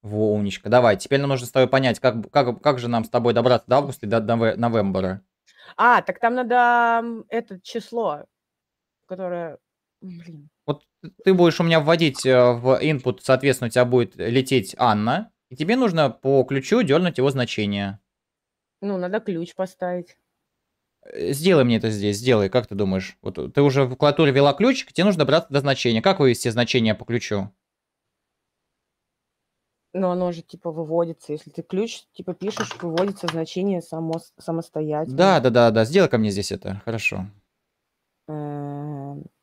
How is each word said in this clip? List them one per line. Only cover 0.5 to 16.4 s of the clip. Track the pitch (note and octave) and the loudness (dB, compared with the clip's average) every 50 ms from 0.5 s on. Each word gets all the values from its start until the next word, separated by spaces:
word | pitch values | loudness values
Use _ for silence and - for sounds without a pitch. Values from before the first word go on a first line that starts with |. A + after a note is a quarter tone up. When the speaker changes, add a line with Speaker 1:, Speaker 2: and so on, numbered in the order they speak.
| F#2+ - _ G2+ | -6 -8 _ 2
Speaker 1:
Давай, | A2+ B2 B2 A2+ G#2 | 2 4 6 6 2
теперь | F#2+ - - C#3 C#3 | 2 0 -2 -2 -2
нам | C#3 C#3 | 0 0
нужно | C#3 C3 B2 | -2 -4 -4
с | A#2 | -4
тобой | - C3+ C3 B2+ | 2 2 2 4
понять, | C3 C3+ C3+ C3 - - | 2 2 2 2 -2 2
как, | - B2+ B2 A#2+ G#2+ - | 0 0 0 0 -8 -2
как, | _ C#3+ C3+ B2 A#2 - _ | _ 0 2 2 -2 -2 _
как | D3 C#3+ B2 | -2 -2 0
же | A#2+ A#2+ | -2 -2
нам | A#2+ A#2 A2 | -2 -2 -4
с | A2+ | -2
тобой | - B2 A#2 A#2+ A#2 | -2 0 0 2 2
добраться | A#2+ A#2 B2+ B2 A2+ _ - | 2 4 2 2 2 _ 2
до | A#2+ | 0
августа | C#3 D3 C#3 B2+ - - | 0 0 -2 -8 -10 -6
и | G#2 | -2
до, | G2+ A#2 | -2 -2
до | G#2+ G#2 A#2 | 0 0 0
нове-, | A#2 A#2 A2+ G#2 | 0 2 0 0
новембера. | - A#2 A#2+ A2+ A2+ G2+ G2 F#2 F#2+ F#2 F#2 F#2 A2 _ _ _ _ _ _ _ _ - - - | 0 -2 0 0 0 0 0 -2 -2 -2 -4 -6 -6 _ _ _ _ _ _ _ _ -20 -20 -4
Speaker 2:
А, | - G#3 A#3+ B3 G#3 | 0 2 4 4 4
так | F3 - F#3 - | 2 -2 -8 -2
там | - A#3 A#3+ | -2 -2 -2
надо, | B3+ B3+ A3+ A#3+ B3 A#3+ A#3+ A#3+ A#3+ A#3+ A#3 A#3 A#3 A#3 | -2 -2 0 2 2 4 4 4 2 2 2 0 0 -2
м, | A#3 A#3 A3+ - _ | -6 -10 -12 -12 _
это | - A3+ A#3 _ G3 F3+ | -8 -8 -8 _ -16 -20
число, | _ - - A#3+ - - - A#3 A3+ F#3 D3 D3 - _ _ _ _ _ _ _ _ _ _ _ _ _ _ _ _ | _ -12 -12 -12 -12 -8 -8 -4 -4 -4 -4 -6 -12 _ _ _ _ _ _ _ _ _ _ _ _ _ _ _ _
которое... | _ F#3 F#3 F#3+ F3+ F3 F3 E3+ E3 C#3+ - _ _ _ _ _ _ _ _ | _ -14 -10 -10 -8 -8 -8 -10 -12 -14 -18 _ _ _ _ _ _ _ _
Блин. | - F#3+ F3+ E3+ E3+ F3 E3 D3+ C#3+ D#3 _ _ _ | -20 -18 -18 -18 -18 -20 -20 -20 -20 -20 _ _ _
Speaker 1:
Вот | - C#3+ - _ _ _ _ _ D#3+ _ _ - | -10 -10 -10 _ _ _ _ _ -20 _ _ 2
ты | F#3+ F#3+ | 2 4
будешь | F3+ F3 E3+ D#3 - | 6 6 4 4 2
у | F3 | 0
меня | E3 E3 D#3+ | 2 2 2
вводить, | D3 D3 E3 E3+ E3 D#3 C3+ - - | 4 2 2 2 2 0 0 0 2
э, | C3 C3 B2+ B2 B2 B2 | 4 6 6 6 6 4
в | A#2 A#2 C3 C3 - - | 2 2 2 2 2 2
input, | D3+ D#3 C3+ - C3 B2 - | 0 -2 0 -2 -4 -4 -4
соответственно, | - - C3+ B2+ C3+ C#3+ B2+ - B2+ A#2 | 0 2 2 2 4 0 0 0 -2 -2
у | |
тебя | - B2 B2 | 2 2 2
будет | A#2+ A#2+ B2+ A#2+ A2+ _ | 4 4 2 2 0 _
лететь | - F2 G2+ A#2 C3+ C3 C3 C3+ B2+ G2+ - - - | -6 -4 0 0 0 0 2 0 0 0 -2 -4 0
Анна, | - A#2+ G#2+ G#2 G#2 A2+ C3 F3 A3 - _ _ _ _ | 2 2 2 2 0 0 -2 -2 -4 -8 _ _ _ _
и | B2+ | -10
тебе | B2+ D3+ E3+ A3+ | -8 -2 -2 0
нужно | C4 C4 A3 F3 E3 D#3 C3+ | 2 2 0 2 2 0 0
по | A2+ _ _ C3 C#3 C3+ | 0 _ _ 2 4 4